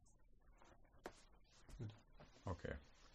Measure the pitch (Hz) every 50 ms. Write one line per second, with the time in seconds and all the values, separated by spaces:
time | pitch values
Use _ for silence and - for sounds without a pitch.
0 | - - - - - - - - - - - - - - - - - - - -
1 | - - - - - - - - - - - - - - - - 120 104 - -
2 | - - - - - - - - - 101 90 - - - - 71 - - - -
3 | - -